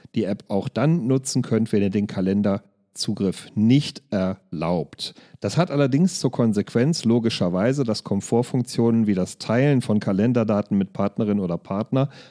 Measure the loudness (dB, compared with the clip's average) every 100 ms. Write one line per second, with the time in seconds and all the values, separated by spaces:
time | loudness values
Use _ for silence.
0 | -8 -4 -2 -4 -4 -4 -2 0 0 2
1 | 0 -2 0 -4 0 0 2 2 2 0
2 | -2 -2 0 2 2 0 _ _ _ -8
3 | -6 -2 -2 -2 -8 0 4 4 2 -10
4 | -6 -2 -2 -4 -10 -6 -2 -2 -4 -8
5 | -12 -12 -20 -8 -4 0 0 2 2 2
6 | 2 0 -4 0 0 0 0 0 0 0
7 | 2 2 2 0 -2 0 0 0 -2 -4
8 | -2 -4 0 -2 0 -2 -4 0 2 2
9 | 2 0 -2 -6 -2 0 2 2 2 0
10 | 0 0 2 2 2 0 0 0 -2 -2
11 | -4 -2 -2 0 -2 -6 -4 -6 -2 0
12 | -2 -6 -20